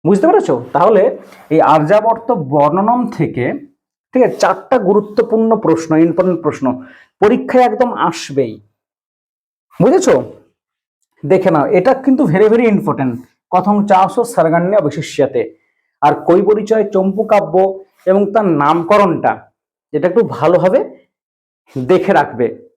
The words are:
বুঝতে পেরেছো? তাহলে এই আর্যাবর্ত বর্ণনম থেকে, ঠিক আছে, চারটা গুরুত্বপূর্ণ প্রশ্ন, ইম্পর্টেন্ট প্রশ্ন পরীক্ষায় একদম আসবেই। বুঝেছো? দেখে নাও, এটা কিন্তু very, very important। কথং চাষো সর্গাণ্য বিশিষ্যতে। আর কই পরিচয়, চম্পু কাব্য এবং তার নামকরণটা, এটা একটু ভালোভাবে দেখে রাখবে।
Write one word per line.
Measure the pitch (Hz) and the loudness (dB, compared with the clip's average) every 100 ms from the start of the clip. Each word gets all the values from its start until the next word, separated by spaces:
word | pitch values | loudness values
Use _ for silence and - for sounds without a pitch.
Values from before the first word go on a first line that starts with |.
| 156 | 0
বুঝতে | 202 320 | 2 2
পেরেছো? | 403 - 120 - | 2 0 -4 -4
তাহলে | 143 196 202 226 269 - - - | 0 2 2 0 -4 -18 -20 -4
এই | 156 | 0
আর্যাবর্ত | 123 156 151 208 214 226 - | 2 2 2 2 0 -4 -4
বর্ণনম | 208 135 147 147 175 208 247 233 | -6 -2 0 0 0 0 -2 -4
থেকে, | - 135 - 131 277 - _ _ _ _ | -4 -6 -4 -6 -6 -14 _ _ _ _
ঠিক | 254 | 0
আছে, | 220 - | 0 2
চারটা | 180 180 - 254 | 0 0 -2 -2
গুরুত্বপূর্ণ | 185 208 208 - 214 220 220 220 | 2 0 0 -4 -2 0 0 0
প্রশ্ন, | - 160 - 160 | 0 -2 0 2
ইম্পর্টেন্ট | 170 165 185 165 | 2 2 -2 -2
প্রশ্ন | 151 - 131 127 - - _ _ | -4 -4 -4 -6 -12 -20 _ _
পরীক্ষায় | 214 254 - 254 | 2 2 0 2
একদম | 247 214 240 | 2 0 -4
আসবেই। | 202 143 - - 139 120 110 _ _ _ _ _ _ _ _ _ _ _ - | -2 -4 -4 -6 -4 -4 -8 _ _ _ _ _ _ _ _ _ _ _ 0
বুঝেছো? | 202 359 339 147 117 - _ _ _ _ _ _ _ _ 143 | 2 2 2 0 -2 -16 _ _ _ _ _ _ _ _ -2
দেখে | 185 185 | 0 2
নাও, | 160 139 | 0 0
এটা | - 214 | 0 0
কিন্তু | 254 - 262 233 | 0 0 0 0
very, | 170 214 | 2 2
very | 233 240 196 | 4 2 0
important। | 151 135 131 117 - _ _ | -2 -4 -4 -6 -14 _ _
কথং | 180 185 208 202 | -2 0 0 2
চাষো | 185 190 240 | 2 2 -2
সর্গাণ্য | 233 196 165 170 180 208 | -2 0 0 0 0 0
বিশিষ্যতে। | 147 151 - - 131 123 110 - _ _ _ _ | -2 -6 -8 -2 -2 -2 -6 -12 _ _ _ _
আর | 143 151 - | 0 0 0
কই | 180 | 2
পরিচয়, | 202 214 208 220 202 | 2 0 0 -2 0
চম্পু | 190 190 196 | 0 -2 -2
কাব্য | 220 208 156 180 196 190 - _ 180 | 0 0 2 0 0 -4 -16 _ 0
এবং | 190 202 | 0 2
তার | 220 202 | 0 0
নামকরণটা, | 151 147 165 165 208 196 139 127 107 - _ _ _ _ | 2 2 0 2 2 2 0 -2 -4 -12 _ _ _ _
এটা | 151 175 | -2 0
একটু | 190 | 0
ভালোভাবে | 160 - 156 175 180 233 - - _ _ _ _ _ _ _ 135 | -2 0 2 2 2 -2 -2 -14 _ _ _ _ _ _ _ -10
দেখে | 127 180 - | 0 0 2
রাখবে। | 170 143 117 117 - - | 0 -2 -4 -4 -6 -20